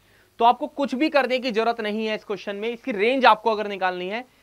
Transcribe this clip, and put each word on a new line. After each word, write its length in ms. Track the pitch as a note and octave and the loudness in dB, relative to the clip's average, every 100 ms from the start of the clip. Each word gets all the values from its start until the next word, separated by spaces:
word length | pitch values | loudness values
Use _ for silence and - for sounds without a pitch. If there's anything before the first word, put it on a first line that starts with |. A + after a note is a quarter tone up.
| _ _ _ _ | _ _ _ _
तो 60 | A#3 | 4
आपको 220 | A#3+ D4+ | 4 0
कुछ 240 | - C#4 B3 | -4 -4 0
भी 140 | D#4 | 2
करने 280 | D4+ A#3+ B3+ | 4 2 0
की 120 | B3 | 0
जरूरत 300 | G#3+ A3+ A#3 | 0 0 0
नहीं 240 | G#3+ G#3 A3 | -2 -2 -2
है 80 | G#3+ | -4
इस 80 | |
क्वेश्चन 320 | - G3 - G3+ | -6 -8 -6 -6
में, 120 | A3 | -6
इसकी 220 | A#3+ - | -6 -6
रेंज 340 | G#3+ G#3+ C4+ B3 | 0 2 4 2
आपको 260 | A3 A3+ | 2 0
अगर 160 | G#3+ G#3 | -2 -4
निकालनी 400 | G3+ F#3 F3+ F3+ | -4 -4 -4 -8
है, 140 | G#3+ C4 _ | -8 -12 _